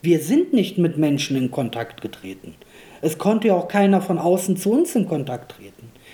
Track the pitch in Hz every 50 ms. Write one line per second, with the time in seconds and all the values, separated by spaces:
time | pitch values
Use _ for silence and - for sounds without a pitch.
0 | - 170 170 151 139 160 247 311 370 - 294 233 185 - - 185 170 165 165 147
1 | 156 147 143 139 143 - 139 135 127 123 - - 131 113 - 117 117 - - -
2 | - 107 - - - 95 95 - - 82 - _ - - - - - - - -
3 | - 160 156 - - 196 220 220 214 226 190 175 175 - - 202 196 202 196 185
4 | 190 - 180 160 170 175 180 185 180 - 185 - - 202 220 269 359 359 - 247
5 | 180 - 165 143 135 139 123 120 - - - - - - - - - 117 - -
6 | - -